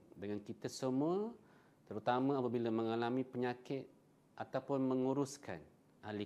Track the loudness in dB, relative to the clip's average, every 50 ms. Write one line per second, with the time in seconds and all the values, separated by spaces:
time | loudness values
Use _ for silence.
0 | -20 -20 -14 -8 -6 -4 -4 -4 -6 -8 -12 -8 -6 -8 -6 -2 0 0 2 4
1 | 4 4 2 2 0 -2 -6 -10 -20 -20 -20 -20 -20 -20 -20 _ -14 -8 -8 -4
2 | 0 2 2 4 4 2 2 2 2 2 2 2 2 2 2 2 2 2 0 0
3 | 0 0 0 0 -2 -2 -2 -2 -2 -2 -2 -4 -6 -6 -6 -6 -6 -10 -16 -20
4 | -20 -20 -20 -20 _ -20 -10 -10 -10 -4 -4 -4 -2 0 2 2 4 4 4 4
5 | 4 2 4 2 0 -2 -2 -10 -10 -8 -8 -8 -10 -16 -20 -20 -20 -20 -20 -14
6 | -10 -6 -4 -4 -4